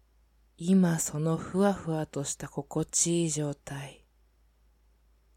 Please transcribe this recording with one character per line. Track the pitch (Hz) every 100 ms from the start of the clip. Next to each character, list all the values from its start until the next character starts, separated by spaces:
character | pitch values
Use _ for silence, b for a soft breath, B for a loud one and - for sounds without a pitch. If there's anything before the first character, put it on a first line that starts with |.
| _ _ _ _ _ -
今 | 170 190 175 165
そ | - 151
の | 160 165
ふ | - 185
わ | 202
ふ | 185 165
わ | 156 151
と | 143
し | 139 -
た | 147
心 | - - 156
地 | 160 - 170 170
い | 165
い |
状 | 151 147
態。 | 143 - 139 135 - _ _ _ _ _ _ _ _ _ _ _ _ _